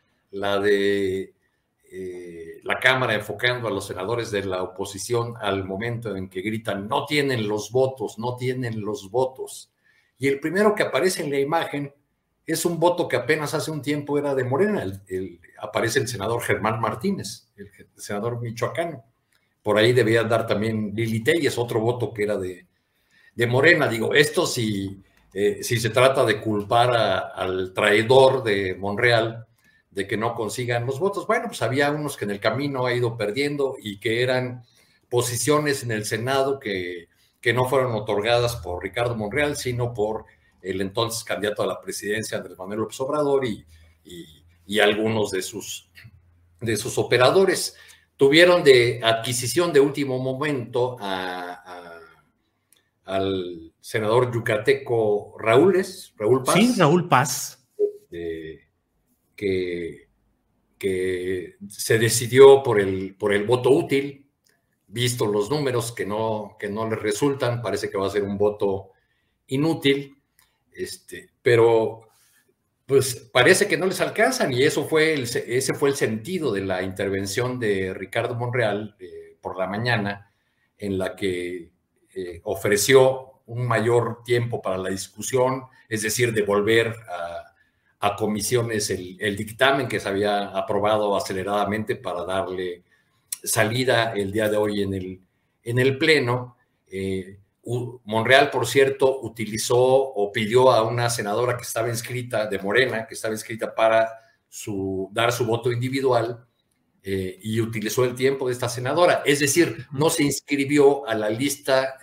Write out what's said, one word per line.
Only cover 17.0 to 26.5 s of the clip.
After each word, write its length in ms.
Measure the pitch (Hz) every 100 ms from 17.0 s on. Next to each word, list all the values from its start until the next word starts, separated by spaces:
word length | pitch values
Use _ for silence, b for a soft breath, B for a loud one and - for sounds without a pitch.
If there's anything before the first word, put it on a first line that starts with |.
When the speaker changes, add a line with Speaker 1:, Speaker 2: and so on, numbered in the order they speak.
| 202 - - - _ -
Speaker 1:
el, 160 | 98 -
el 240 | - -
senador 400 | - 101 117 117
michoacano. 640 | 117 113 117 - 170 143 _ _ _ _ _ _
Por 140 | 107 104
ahí 160 | 113
debía 280 | 123 110 117
andar 240 | 110 113 110
también 460 | 104 110 110 104
Lili 300 | 104 117 113
Telles, 340 | 113 170 135 120
otro 220 | 120 117
voto 340 | 113 117 110
que 100 | 104
era 120 | 104 98
de, 320 | 92 90 _ _ _ b b b b -
de 120 | 117
Morena. 400 | 127 156 165 127
Digo, 260 | 113 101
esto 320 | 147 151 185 156
si, 560 | 127 110 98 98 98 b b b
eh, 300 | 92 104 98
si 160 | - 117
se 120 | 113
trata 340 | 123 131 135 127
de 160 | -
culpar 520 | 110